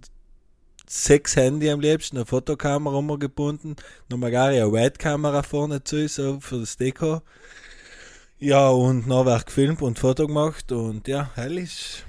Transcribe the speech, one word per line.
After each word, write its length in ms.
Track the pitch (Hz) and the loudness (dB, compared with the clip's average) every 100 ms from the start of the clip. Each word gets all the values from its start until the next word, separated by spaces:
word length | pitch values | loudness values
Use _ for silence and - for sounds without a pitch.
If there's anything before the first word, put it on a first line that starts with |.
| - - - - _ _ _ _ - | -20 -20 -20 -20 _ _ _ _ -12
sechs 480 | - - 147 - - | -2 4 4 4 2
Handy 320 | 127 147 151 | 2 2 0
am 100 | 147 | 0
liebsten, 380 | 151 156 - 131 | 2 0 -2 -6
eine 80 | 113 | -2
Fotokamera 720 | 127 - 147 147 143 147 139 | -2 -2 -4 -2 -2 -2 -2
immer 180 | 147 147 | -2 -4
gebunden, 580 | 143 135 147 151 156 147 - - - | -4 -4 -4 -4 -10 -14 -16 -20 -8
nochmal 220 | 123 120 | -4 0
gar 160 | 120 135 | 2 4
eine 200 | 131 107 | 4 4
Weitkamera 680 | 110 127 - 160 147 147 143 | 4 2 0 -4 -2 0 0
vorne 400 | 143 147 147 143 - | -2 -2 -2 -4 -4
zu, 220 | 151 151 | -4 -2
so 300 | - 139 139 | -2 -4 -4
für 180 | - 127 | -6 -8
das 160 | 113 - | -6 -4
Deko. 460 | 127 - 156 160 - - - - - - - - - - - - | -4 -2 -2 -4 -8 -20 -20 -20 -20 -20 -20 -20 -20 -20 -20 -4
Ja, 300 | 143 139 135 | 4 6 6
und 380 | 127 127 127 117 | 6 4 2 2
dann 180 | 127 127 | 2 4
wird 200 | 117 - | 2 0
gefilmt 360 | - 139 160 | 0 2 2
und 180 | 139 117 | -2 0
Foto 280 | 131 - 151 | 0 2 0
gemacht 440 | 151 156 151 - | 0 0 -2 -6
und 360 | 120 113 107 127 | -4 -4 -6 -6
ja, 240 | 139 139 123 | -6 -6 -8
hell 220 | 123 180 | -8 -8
ist 440 | 180 - - - | -8 -12 -12 -14